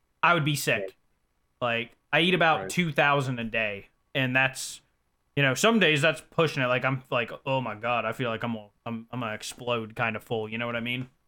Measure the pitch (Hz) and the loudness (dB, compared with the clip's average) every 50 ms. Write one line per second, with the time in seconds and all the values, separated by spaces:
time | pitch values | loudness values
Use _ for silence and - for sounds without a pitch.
0 | _ _ _ _ - 165 175 170 143 156 147 139 - 156 123 107 98 95 - _ | _ _ _ _ 4 4 4 4 4 2 0 0 0 0 0 0 -2 -6 -12 _
1 | _ _ _ _ _ _ _ _ _ _ _ - 123 120 117 117 117 120 _ _ | _ _ _ _ _ _ _ _ _ _ _ -4 -2 -2 0 -2 -4 -6 _ _
2 | _ - - 151 170 180 180 170 170 160 156 - 95 95 - 175 180 165 139 165 | _ 0 2 2 4 4 4 4 4 4 4 2 0 -4 -2 -2 -2 0 2 2
3 | 147 143 143 143 135 131 127 120 117 110 110 113 110 104 101 98 - - _ _ | 4 4 4 2 2 0 -2 -4 -4 -2 -2 -2 -2 -2 -4 -6 -12 -18 _ _
4 | _ _ - 139 131 127 127 131 135 131 - - - - - - _ _ _ _ | _ _ -2 -2 0 2 2 2 2 2 0 -4 -10 -10 -12 -14 _ _ _ _
5 | _ _ _ _ _ _ - 143 143 135 127 - - 220 233 220 185 156 156 143 | _ _ _ _ _ _ 0 2 2 2 2 4 4 4 6 6 4 4 4 4
6 | 147 160 151 - - _ - - 165 147 - 143 131 123 123 127 120 131 135 131 | 2 2 0 0 -6 _ 0 0 0 2 2 0 0 2 2 2 0 0 -2 -2
7 | - - 143 123 117 107 - - - 139 135 131 123 113 104 101 110 120 120 117 | -4 -2 -2 -2 -2 -2 -6 -8 -4 -2 -2 -2 -2 -4 -6 -6 -4 -2 0 0
8 | 110 113 113 - 127 117 113 110 123 117 117 110 104 104 _ _ - 117 117 113 | 0 -2 -2 -2 -2 -2 -2 -2 -2 -4 -4 -6 -8 -14 _ _ -10 -8 -8 -8
9 | 113 - - 123 120 110 107 104 - - - - 123 120 120 117 110 107 110 - | -10 -8 -8 -6 -6 -6 -6 -8 -10 -12 -12 -8 -4 -2 -2 -2 -4 -6 -4 -4
10 | 123 117 110 107 - - 120 110 110 107 113 113 120 120 120 117 113 120 123 123 | -2 -2 -2 -4 -6 -4 -4 -4 -4 -4 -6 -6 -4 -4 -4 -4 -4 -4 -6 -6
11 | 127 131 _ _ _ | -6 -10 _ _ _